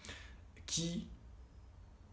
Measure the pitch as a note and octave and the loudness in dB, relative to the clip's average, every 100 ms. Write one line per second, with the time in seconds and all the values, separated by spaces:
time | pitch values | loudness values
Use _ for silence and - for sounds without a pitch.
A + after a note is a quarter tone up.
0 | - - - - - - - - E3+ F3 | -4 -4 -6 -10 -10 -6 6 8 8 6
1 | - - - - - - - - - - | 2 -4 -10 -10 -12 -12 -12 -12 -12 -12
2 | - | -12